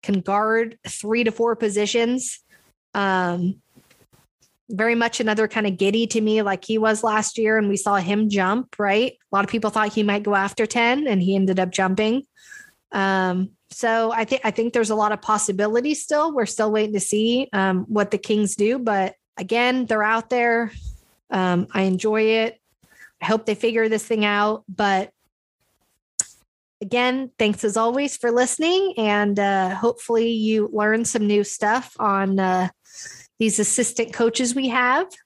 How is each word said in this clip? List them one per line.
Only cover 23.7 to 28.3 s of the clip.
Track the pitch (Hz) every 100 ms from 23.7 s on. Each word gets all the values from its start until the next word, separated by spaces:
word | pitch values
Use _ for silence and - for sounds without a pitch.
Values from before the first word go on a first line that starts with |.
| 220 220
this | 220 -
thing | 226 208
out, | 202 208 214 -
but | 180 208 190 202 _ _ _ _ _ _ _ _ _ _ _ - - _ _ _ _
again, | 202 240 247 254 262 _
thanks | 214 208
as | 226 202
always | 226 247 285 -
for |
listening, | 240